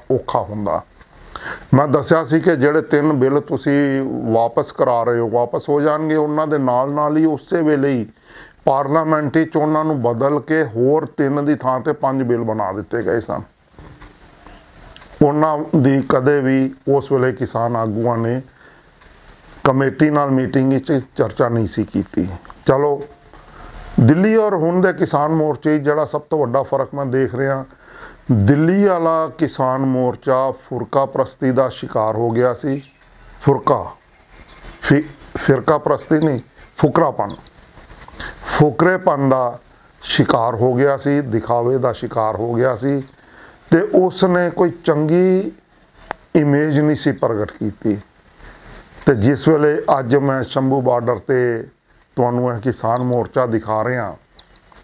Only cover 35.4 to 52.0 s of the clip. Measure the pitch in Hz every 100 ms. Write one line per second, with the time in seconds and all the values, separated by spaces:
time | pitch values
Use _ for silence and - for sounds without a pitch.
35.4 | - 131 - 151 151 143 - 156 156 127
36.4 | - - - - 151 131 160 123 104 -
37.4 | - _ - - - - - - - -
38.4 | - - 151 - 170 185 185 147 139 131
39.4 | 123 117 - _ _ _ - - - 123
40.4 | 117 117 123 123 139 139 139 143 139 113
41.4 | - 120 117 131 123 113 120 120 110 98
42.4 | 117 117 131 117 131 139 135 _ - -
43.4 | - - - 165 202 - 185 - 190 180
44.4 | 175 170 175 170 - 147 156 170 185 185
45.4 | 208 - _ _ _ _ - - _ -
46.4 | 147 143 156 147 151 147 - - 151 110
47.4 | 104 - 110 95 113 101 - _ _ _
48.4 | - - - - - - - 127 104 143
49.4 | - 156 151 151 - 139 127 139 139 135
50.4 | 123 135 135 139 127 120 117 117 - 131
51.4 | 123 117 - _ _ _